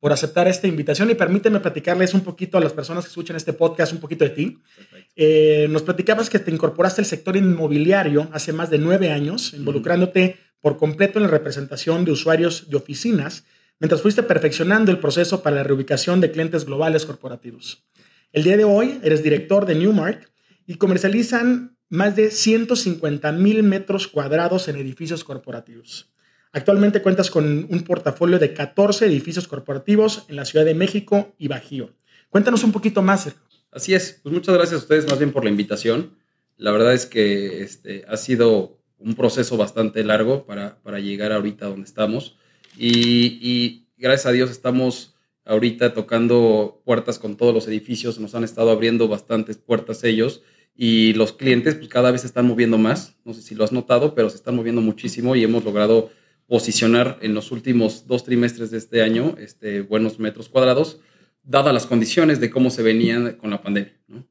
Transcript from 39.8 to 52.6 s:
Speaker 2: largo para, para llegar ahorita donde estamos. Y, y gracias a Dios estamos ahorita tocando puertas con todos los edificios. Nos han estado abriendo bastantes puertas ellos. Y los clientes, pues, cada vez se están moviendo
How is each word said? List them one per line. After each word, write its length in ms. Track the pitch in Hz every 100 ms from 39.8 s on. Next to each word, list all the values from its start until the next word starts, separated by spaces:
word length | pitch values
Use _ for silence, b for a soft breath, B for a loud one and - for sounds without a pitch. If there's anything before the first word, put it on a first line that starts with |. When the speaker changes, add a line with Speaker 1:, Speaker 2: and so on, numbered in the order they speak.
| 110 110
Speaker 2:
largo 420 | 107 107 110 139
para, 380 | - 101 101 -
para 160 | 101 101
llegar 340 | 101 101 104
ahorita 340 | 107 104 104 101
donde 180 | 98
estamos. 520 | 98 - 107 113 139 _ b b b -
Y, 600 | 120 120 120 120 120 120
y 460 | 120 123 120 120 _ _
gracias 300 | 127 135 131
a 60 |
Dios 180 | 123 127
estamos 640 | 120 127 127 127 120 - _ _ _
ahorita 480 | - 110 120 113 101
tocando 920 | 110 104 117 117 120 117 107 107 -
puertas 340 | - 120 117 113
con 180 | 107 101
todos 180 | 120
los 140 | 113 110
edificios. 500 | 110 107 117 123 110
Nos 160 | 107
han 100 | 117
estado 260 | 113 113 113
abriendo 360 | 110 113 117 113
bastantes 520 | 104 - 113 110 107
puertas 440 | _ 113 - 110
ellos. 400 | 120 110 117 - b b b
Y 380 | _ 120 113 110
los 200 | 107 107
clientes, 420 | - 135 123 135
pues, 140 | 156 -
cada 220 | 123 123
vez 120 | 123
se 40 | 123
están 200 | 123 123
moviendo 320 | 113